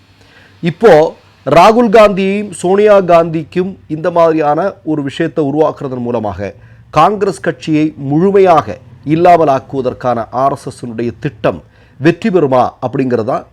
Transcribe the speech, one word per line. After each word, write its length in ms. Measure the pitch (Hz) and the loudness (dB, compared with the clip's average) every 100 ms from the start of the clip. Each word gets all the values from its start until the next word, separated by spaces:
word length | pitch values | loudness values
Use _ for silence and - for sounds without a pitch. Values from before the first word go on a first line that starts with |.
| _ _ _ _ _ - | _ _ _ _ _ -8
இப்போ 540 | 170 - 226 156 165 - _ _ 131 | -8 2 4 6 4 -4 _ _ 0
ராகுல் 440 | 151 202 226 240 | 4 4 4 4
காந்தியையும் 600 | 220 208 185 190 202 208 | 4 4 2 -2 -4 -6
சோனியா 500 | 170 180 196 208 196 | -6 -2 2 4 4
காந்திக்கும் 760 | 180 170 170 165 151 180 185 185 - | 4 2 2 -4 -6 -6 -6 -8 -12
இந்த 240 | 156 175 | -6 -2
மாதிரியான 600 | 170 165 156 147 151 190 196 | 2 2 2 0 -2 -4 -6
ஒரு 180 | 156 151 | -6 -6
விஷயத்தை 420 | 139 - 165 - | -6 -4 -4 -2
உருவாக்குறதன் 540 | 139 151 143 135 139 127 | -4 0 -2 -2 -10 -8
மூலமாக 560 | 120 120 104 90 98 - - - - | -6 -4 -6 -8 -10 -12 -20 -20 -4
காங்கிரஸ் 500 | 151 175 208 202 - | 0 0 0 -4 -4
கட்சியை 540 | 170 - - 156 156 147 | -8 -6 -2 -2 -2 -4
முழுமையாக 840 | 139 147 196 196 185 156 107 - - - | -4 0 2 2 4 2 0 -12 -18 -12
இல்லாமலாக்குவதற்கான 1200 | 139 160 175 170 151 131 - 139 123 117 127 117 107 | -4 0 4 4 4 0 -4 -6 -6 -4 -4 -4 -4
ஆர் 220 | 120 139 | -2 -2
எஸ் 140 | 139 135 | -4 -12
எஸ் 460 | - 123 113 120 - | -14 -12 -8 -8 -6
திட்டம் 440 | 147 - 143 85 - _ _ - | -10 -4 -6 -6 -14 _ _ -2
வெற்றி 320 | 156 170 226 | -2 0 -2
பெறுமா 400 | 180 143 127 110 - | 0 2 0 0 -4
அப்படிங்கிறது 420 | 123 139 131 120 | -8 -4 -2 -2
தான் 220 | 110 170 - | -4 -6 -10